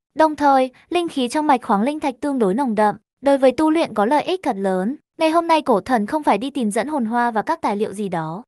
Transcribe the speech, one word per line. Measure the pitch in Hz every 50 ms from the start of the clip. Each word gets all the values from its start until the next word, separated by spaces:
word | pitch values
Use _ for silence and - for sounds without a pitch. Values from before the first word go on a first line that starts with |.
| _ _ -
Đồng | 285 311 311 302
thời, | 285 294 285 269 262 262 254 _ _ _ -
linh | 330 359 339 320
khí | - 277 247 233
trong | - 311 302
mạch | 302 269 240 -
khoáng | - 214 196 220
linh | 277 302 311
thạch | 311 285 - -
tương | - 294 277 254
đối | 220 185 190
nồng | 254 294 240 208
đậm, | 208 214 208 202 - _ _ _ _
đối | 254 277 277 269
với | 269 262 247
tu | - 311 311
luyện | 311 339 302 - 214
có | 220 202
lợi | 226 302 285 -
ích | - 370 370 -
thật | 302 214
lớn. | 190 196 190 185 185 185 226 285 - _ _ _ -
Ngày | 320 320
hôm | 320 339 339
nay | 330 320 311 302
cổ | - 233 185
thần | - - 262 226 208
không | 208 311 311 294
phải | 294 226 196
đi | 240 277
tìm | 277 285 233 208
dẫn | 196 233 208 285
hồn | 311 277 226
hoa | 214 233 240 240 240
và | 226 214 202
các | - 330 -
tài | - 262 208
liệu | 202 214 - -
gì | 208 208 190
đó. | 175 165 160 156 165 202 254